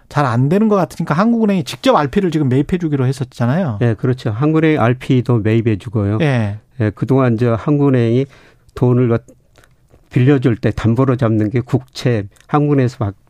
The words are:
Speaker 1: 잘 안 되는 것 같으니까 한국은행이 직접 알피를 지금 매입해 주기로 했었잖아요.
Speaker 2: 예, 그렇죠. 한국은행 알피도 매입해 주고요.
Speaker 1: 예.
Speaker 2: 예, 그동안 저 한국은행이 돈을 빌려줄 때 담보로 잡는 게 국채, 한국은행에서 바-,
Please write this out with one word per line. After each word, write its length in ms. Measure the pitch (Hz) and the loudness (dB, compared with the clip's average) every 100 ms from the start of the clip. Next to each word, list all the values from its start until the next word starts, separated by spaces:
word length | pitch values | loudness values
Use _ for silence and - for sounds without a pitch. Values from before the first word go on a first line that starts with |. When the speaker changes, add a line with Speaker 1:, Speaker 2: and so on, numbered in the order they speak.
| - | -8
Speaker 1:
잘 160 | 147 139 | -2 0
안 240 | 117 139 | 0 2
되는 180 | 190 220 | 2 2
것 60 | |
같으니까 400 | 202 156 - 165 | 0 -2 -4 -4
한국은행이 500 | 160 226 233 214 190 | 0 0 0 0 0
직접 320 | 135 - 262 202 | -4 -4 0 2
알피를 360 | 143 202 185 | 2 0 0
지금 180 | 156 135 | 0 0
매입해 260 | 127 147 180 | 0 0 -2
주기로 300 | 165 143 127 | -2 -2 -2
했었잖아요. 720 | 135 127 - 120 156 170 104 | -2 -6 -4 -2 0 -2 -2
Speaker 2:
예, 140 | 120 | -2
그렇죠. 360 | 110 127 127 123 | 0 -2 -2 -4
한국은행 480 | 107 151 156 160 156 | -2 0 2 2 2
알피도 600 | 113 127 - 131 113 120 | 0 0 0 0 0 0
매입해 400 | 104 113 110 104 | 2 0 0 -2
주고요. 400 | - 107 101 110 | -4 -4 -2 0
Speaker 1:
예. 380 | 151 127 104 107 - - | 0 0 -2 -6 -12 -4
Speaker 2:
예, 100 | 107 | -4
그동안 480 | - 113 135 127 110 | -2 0 2 2 0
저 160 | 120 | 0
한국은행이 720 | 113 - 143 139 127 117 120 139 - - _ _ | -2 0 2 2 2 2 0 -2 -8 -20 _ _
돈을 420 | - 123 123 123 117 - - _ _ - _ _ - _ | -2 0 2 2 0 -4 -20 _ _ -20 _ _ -20 _
빌려줄 460 | 131 127 139 131 107 | 0 4 4 2 0
때 160 | 117 | -2
담보로 440 | - 110 117 135 127 | -2 0 2 0 0
잡는 340 | 113 107 107 | 0 0 0
게 100 | 123 | -2
국채, 640 | 120 123 - - 131 113 98 - - | -2 -4 -4 -6 -2 -2 -6 -14 -4
한국은행에서 500 | 147 147 143 123 - | -2 0 0 0 -2
바-, 140 | 101 - | -6 -8